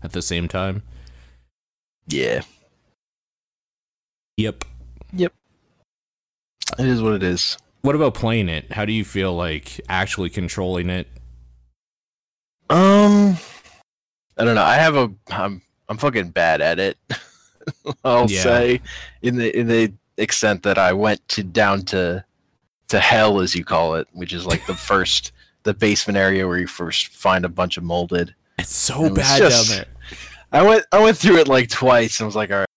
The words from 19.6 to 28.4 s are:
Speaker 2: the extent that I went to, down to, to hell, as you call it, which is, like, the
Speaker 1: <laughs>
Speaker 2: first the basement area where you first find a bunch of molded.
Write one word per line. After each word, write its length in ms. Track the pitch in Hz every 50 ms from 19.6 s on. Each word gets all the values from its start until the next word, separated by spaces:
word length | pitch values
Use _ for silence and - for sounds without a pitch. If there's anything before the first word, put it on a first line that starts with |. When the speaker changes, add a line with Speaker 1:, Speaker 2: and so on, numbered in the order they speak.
| 120 113
Speaker 2:
the 220 | 117 113 113 107 104 - _ _ _ -
extent 460 | 107 - - - - 107 104 90 -
that 120 | 101 98
I 160 | 95 95 92 90
went 340 | 98 107 110 104 - _ _
to, 140 | - - 101
down 400 | 92 82 113 107 101 98 98 95
to, 360 | - - 95 90 85 87 92 - _ _ _ _ _ _ _ _ _ _ _ _ _
to 120 | - 101
hell, 400 | - - - 110 110 107 101 101
as 140 | 90 87 -
you 100 | 87 82
call 300 | - - 82 82 82 80
it, 120 | 82 - _ _
which 220 | 87 90 85 90
is, 100 | 85 85
like, 220 | 90 85 80 -
the 80 | - 92
Speaker 1:
<laughs> 160 | 90 - - 104
Speaker 2:
first 400 | 95 92 - - - - - _ _ _ _ _ _ _
the 120 | 107 101
basement 420 | 98 117 107 104 - - - 101
area 300 | 98 95 95 95 95 95
where 120 | 92 87 87
you 80 | 90
first 420 | 87 - - 90 82 - - - -
find 360 | _ - - 98 92 92 90
a 40 | 87
bunch 280 | 87 92 90 90 -
of 60 | - 87
molded. 500 | 85 85 87 87 85 90 87 87 - - _